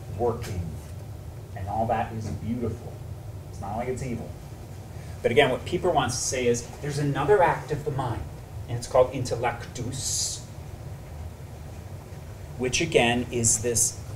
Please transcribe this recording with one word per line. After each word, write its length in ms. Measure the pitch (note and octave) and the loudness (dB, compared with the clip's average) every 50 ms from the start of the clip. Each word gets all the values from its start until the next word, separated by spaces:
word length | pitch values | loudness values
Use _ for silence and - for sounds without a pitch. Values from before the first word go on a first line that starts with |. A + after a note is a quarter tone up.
| - - G2 G2 | -10 -8 -2 0
working. 480 | A#2+ A#2 A2 - - - G2 F2 E2 D#2+ - - - - - - - - - - - - - - - - - | 2 2 2 0 -4 -4 -4 -4 -4 -4 -6 -8 -10 -10 -10 -10 -10 -10 -10 -10 -10 -12 -12 -12 -10 -10 -8
And 140 | - F#2+ G2 | -6 -4 -2
all 180 | G#2 A2 A2+ A2 | 0 0 2 2
that 220 | A2+ - A#2 - A2+ | 2 2 0 -2 -4
is 120 | A2 G2+ | -4 -4
beautiful. 680 | - - - - A3 A#3 - A#2 - - - - - - - - - - - - - - - - - | -4 -4 -4 -2 -2 -2 0 0 -2 -4 -4 -8 -10 -10 -10 -10 -10 -10 -10 -10 -10 -10 -10 -10 -10
It's 100 | - - | -8 -8
not 160 | G2+ G2 G#2+ | -6 -4 -4
like 120 | A#2 B2 B2+ | -2 -2 -2
it's 140 | B2+ A2+ | -2 -2
evil. 280 | C3 B2 A#2 A2+ - - - - - - - - - - - - - - - - - - - - | -2 -2 -2 -4 -4 -6 -10 -10 -12 -12 -12 -12 -12 -12 -12 -12 -12 -12 -10 -10 -10 -10 -4 0
But 100 | - - | 0 6
again, 200 | A#2 C#3+ C#3 C3 | 8 8 8 8
what 140 | B2 - - | 6 2 0
Pieper 240 | - F3 E3+ F#3 F3+ | -2 -2 2 2 4
wants 260 | D#3+ C#3 B2+ - - | 4 4 4 2 0
to 60 | - | -2
say 240 | - - C#3 B2+ B2 | -2 0 0 2 4
is 200 | A#2+ A#2+ - - - - - | 4 4 2 0 -6 -8 -6
there's 180 | C3+ D3 C#3 D3 | -4 -2 0 0
another 440 | C#3+ C#3+ C#3 C#3 C#3 C#3 C#3 C#3 | 0 2 2 2 6 6 8 8
act 280 | E3 - - - - - | 8 6 4 2 -2 -4
of 140 | D3 - - | -4 -2 -2
the 80 | D3+ | -2
mind, 300 | - C3+ C3 - - - - - - - - - - - - - | -2 0 0 -2 -2 -4 -6 -8 -10 -12 -12 -12 -10 -10 -6 -4
and 100 | A#2+ A#2 | -4 -4
it's 100 | - - | 0 6
called 240 | - C3 B2+ - | 8 8 8 8
intellectus, 1300 | C#3 C3 A#2+ - B2 A#2 B2 B2+ - - - - - - - C3+ - - - - - - - - - - - - - - - - - - - - - - - - - - - - - - - - - - - - - - - - - - - - - - - - - - - - - - | 4 0 -2 0 0 0 0 0 0 -2 -6 -8 -6 -6 -4 -4 -4 -4 -2 -2 0 0 0 -2 -2 -6 -8 -10 -12 -12 -12 -10 -10 -10 -10 -10 -10 -10 -10 -10 -10 -10 -10 -10 -10 -12 -12 -12 -12 -12 -12 -12 -12 -12 -10 -10 -12 -12 -12 -12 -12 -12 -12 -12 -12 -12 -12 -10 -4 0
which 220 | B2+ B2+ - - | 0 2 2 2
again 460 | E3 D#3+ - C3+ A#2+ A#2+ A#2+ B2 A#2+ - | 2 4 6 6 8 8 6 4 2 2
is 320 | B2 A#2+ A2+ A2+ - - | 2 4 4 4 4 4
this 380 | B2 A#2+ A#2 A2+ - - - - - - - | 4 4 4 4 4 2 0 -4 -8 -8 -8